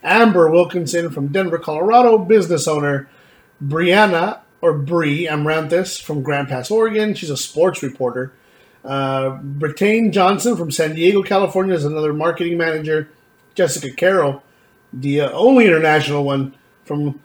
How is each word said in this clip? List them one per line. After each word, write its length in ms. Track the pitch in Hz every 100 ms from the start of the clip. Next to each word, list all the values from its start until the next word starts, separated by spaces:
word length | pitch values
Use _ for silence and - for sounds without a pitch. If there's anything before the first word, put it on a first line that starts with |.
Amber 480 | - 202 233 180 165
Wilkinson 600 | 165 175 185 156 175 170
from 180 | 151 143
Denver, 300 | 165 185 165
Colorado, 600 | 165 151 185 233 247 220
business 480 | 180 214 165 165 151
owner. 400 | 151 143 139 135 _ _ _ _ _
Brianna, 760 | 143 151 175 190 208 170 180 - _ _
or 120 | 175 151
Bree 500 | 139 170 156 147 170
Amranthus 760 | 151 147 156 151 170 185 -
from 220 | - 151
Grant 260 | 131 143 135
Pass, 220 | 135 123
Oregon. 440 | 220 226 214 214
She's 160 | 202 165
a 60 | 135
sports 460 | - - 180 -
reporter. 500 | 139 - 127 123 135 _ _ _ _ _
Uh, 540 | - 139 135 135 135 135
Brittane 720 | 139 143 151 143 202 220 226
Johnson 440 | 185 185 202 240 214
from 140 | 165
San 220 | 135 160 156
Diego, 260 | 170 202
California 520 | 190 196 196 185 190
is 100 | 175
another 280 | 143 156 151
marketing 460 | 151 160 170 170 170
manager. 500 | 165 156 151 156 151 _ _ _ _
Jessica 360 | - 175 - 139
Carroll, 500 | - 175 190 147 135 _ _ _ _ _
the, 280 | 131 139 143
uh, 100 | 139
only 340 | 143 220 262 226
international 580 | 160 160 156 139 143
one 300 | 139 139 135 - _ _
from 360 | _ 147 147 135